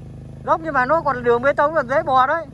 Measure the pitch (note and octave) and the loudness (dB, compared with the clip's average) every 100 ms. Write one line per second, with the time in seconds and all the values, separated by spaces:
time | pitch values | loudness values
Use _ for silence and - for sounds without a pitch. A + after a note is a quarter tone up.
0 | - - - - B3+ E4 D#4+ C#4 B3+ E4 | -16 -16 -16 -10 -2 -2 0 -2 2 0
1 | D4 B3 A#3+ A#3+ C#4 D4 D4 D#4+ A#3+ C#4+ | 0 0 2 2 2 2 2 0 0 -2
2 | D#4 C4 C4 E4 C#4+ | 2 2 2 0 -6